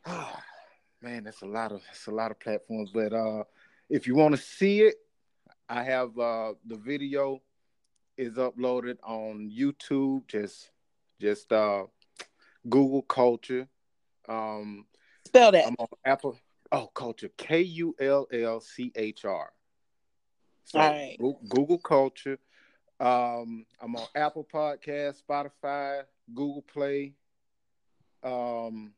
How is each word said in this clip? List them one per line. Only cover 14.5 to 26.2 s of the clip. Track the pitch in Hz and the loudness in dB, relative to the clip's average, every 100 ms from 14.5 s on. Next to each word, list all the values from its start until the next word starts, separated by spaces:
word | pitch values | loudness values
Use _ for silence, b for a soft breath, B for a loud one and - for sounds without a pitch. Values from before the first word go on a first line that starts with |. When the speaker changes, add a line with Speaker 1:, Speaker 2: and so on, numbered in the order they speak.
| 107 104 101 - _ _ _ - | -8 -10 -14 -18 _ _ _ 6
Speaker 2:
Spell | 254 233 | 10 10
that. | 180 135 | 8 6
Speaker 1:
I'm | 120 | 0
on | 117 - 131 | -6 -4 -2
Apple. | 135 139 117 _ _ - | 0 -2 -8 _ _ -4
Oh, | 143 113 | -4 -4
Culture. | - 113 107 104 - | -8 -8 -10 -12 -12
K | - 160 | 0 0
U | 180 165 170 - | 0 -2 -6 -2
L | 135 139 127 | 2 2 0
L | 120 117 113 | -4 -2 -4
C | - - 123 113 | -8 -10 -8 -6
H | 110 - 104 | -6 -6 -6
R. | 90 73 _ _ _ _ _ _ _ _ _ _ _ | -6 -8 _ _ _ _ _ _ _ _ _ _ _
So, | - 156 | -4 2
Speaker 2:
All | 156 | 4
right. | 151 139 - | 2 -4 -4
Speaker 1:
Goo-, | 127 139 107 | -4 -4 -2
Google | 127 143 175 | 2 4 2
Culture. | - 143 131 - 139 135 _ _ _ _ _ - | 4 4 4 -2 -10 -10 _ _ _ _ _ -2
Um, | 123 123 120 120 117 113 113 _ | 2 2 0 -4 -8 -12 -16 _
I'm | 117 117 | -10 -10
on | 110 147 | -6 -4
Apple | 151 156 143 | -4 -4 -8
Podcasts, | 156 151 143 - 143 143 139 | -4 -4 -4 -8 -6 -6 -8
Spotify, | - 143 143 _ 143 143 139 139 135 _ | -6 -4 -6 _ -6 -4 -4 -6 -10 _